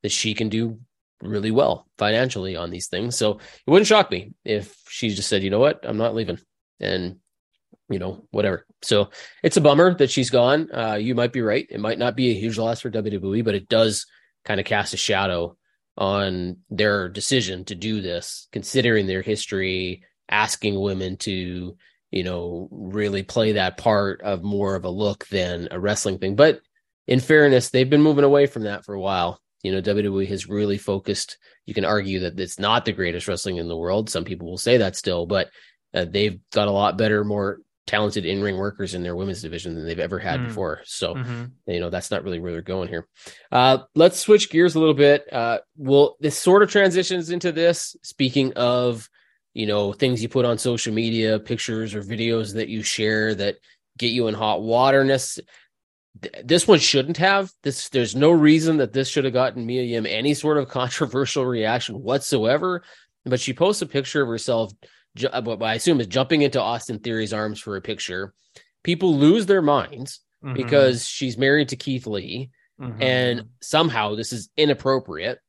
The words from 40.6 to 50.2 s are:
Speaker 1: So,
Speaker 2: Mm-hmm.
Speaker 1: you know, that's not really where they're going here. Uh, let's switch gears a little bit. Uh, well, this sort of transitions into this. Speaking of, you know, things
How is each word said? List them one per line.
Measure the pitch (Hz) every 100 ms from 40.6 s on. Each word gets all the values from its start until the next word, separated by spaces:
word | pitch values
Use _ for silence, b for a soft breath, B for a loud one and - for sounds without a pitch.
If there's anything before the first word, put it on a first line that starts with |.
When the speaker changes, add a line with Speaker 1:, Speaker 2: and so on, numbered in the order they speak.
| 87 78 -
Speaker 1:
So, | - 85 131
Speaker 2:
Mm-hmm. | 123 120 123 _ -
Speaker 1:
you | 87
know, | 87
that's | 90 -
not | 101
really | 95 85
where | 87
they're | 85
going | 90 95 87
here. | 82 - B B B B
Uh, | 127 127 131 - 151
let's | 175 180
switch | - 208 -
gears | 160 175 156
a |
little | 160
bit. | 139 143 143 -
Uh, | 127 117 113 - -
well, | 135 139 147 -
this | 151 -
sort | 180 196
of | 202
transitions | 208 196 180 175 180 160
into | 175 175
this. | 156 170 165 - -
Speaking | - - 131 139 131
of, | - 120 123 123 113 - _ _ _ _
you | - 107
know, | 104 101
things | - 131 123